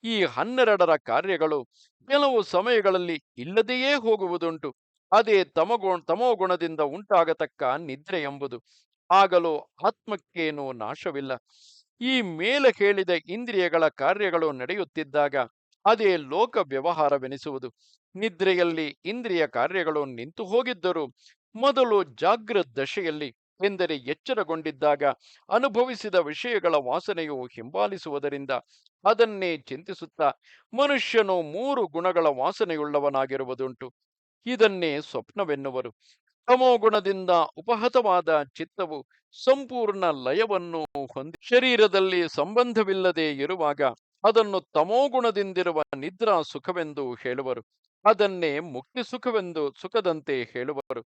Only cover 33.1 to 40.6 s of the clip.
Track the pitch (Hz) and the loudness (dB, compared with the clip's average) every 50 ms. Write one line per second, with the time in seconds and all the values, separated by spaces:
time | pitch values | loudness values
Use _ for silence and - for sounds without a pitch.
33.1 | 139 135 135 131 135 135 135 123 127 120 131 131 127 _ 135 127 _ _ _ _ | 0 0 -2 0 -2 -6 -6 -6 -6 -6 -6 -8 -8 _ -16 -16 _ _ _ _
34.1 | _ _ _ _ _ _ _ 233 254 220 220 214 196 185 175 160 143 143 156 - | _ _ _ _ _ _ _ -6 2 4 4 4 4 2 -2 -2 -2 -4 -6 -6
35.1 | - 127 110 _ _ 208 202 160 147 139 139 139 127 131 123 120 - _ _ _ | -8 -8 -8 _ _ -6 -4 -4 -4 -4 -6 -6 -6 -6 -8 -8 -12 _ _ _
36.1 | _ _ _ _ _ _ _ - 247 254 254 254 247 226 208 220 214 208 185 196 | _ _ _ _ _ _ _ 2 4 6 6 4 4 6 4 4 4 4 0 0
37.1 | 196 190 185 180 180 170 160 - _ - 165 220 233 214 214 247 - 262 233 214 | -2 -2 2 4 4 4 4 2 _ -14 -2 -2 -2 0 0 2 2 4 4 4
38.1 | 185 180 160 151 160 151 143 131 _ - 139 _ _ - 190 160 156 143 131 _ | 4 4 4 2 2 0 0 -2 _ -12 -12 _ _ -6 -6 -6 -6 -12 -12 _
39.1 | _ _ _ _ _ - - 254 262 277 277 240 254 247 233 208 202 196 185 170 | _ _ _ _ _ -4 2 2 2 2 2 -8 -4 -4 -2 -2 -2 0 0 -2
40.1 | 151 135 127 127 139 190 226 220 202 185 | -2 0 -2 -2 0 0 0 0 0 -2